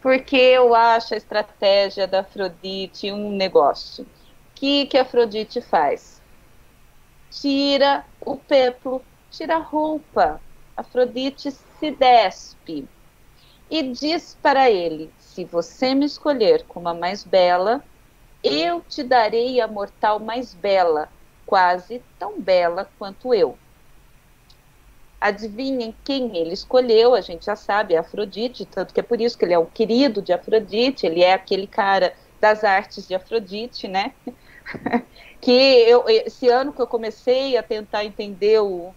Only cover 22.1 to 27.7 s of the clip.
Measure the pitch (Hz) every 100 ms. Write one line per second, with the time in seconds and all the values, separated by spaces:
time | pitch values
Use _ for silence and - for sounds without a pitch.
22.1 | - 302 415 196 185 175 175 196 _ 202
23.1 | 196 254 233 151 117 _ _ _ - _
24.1 | _ _ _ _ - _ _ - - -
25.1 | - 202 202 220 202 269 262 226 220 -
26.1 | 277 247 185 165 170 - 254 254 220 233
27.1 | 247 180 170 - 208 -